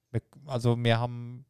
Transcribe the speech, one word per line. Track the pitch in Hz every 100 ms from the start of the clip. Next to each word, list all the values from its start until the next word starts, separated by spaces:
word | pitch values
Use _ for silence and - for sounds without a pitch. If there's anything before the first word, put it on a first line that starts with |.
| _
Wir, | 117 - - 143
also | 123 120 120
wir | 120 113
haben | 123 120 120 123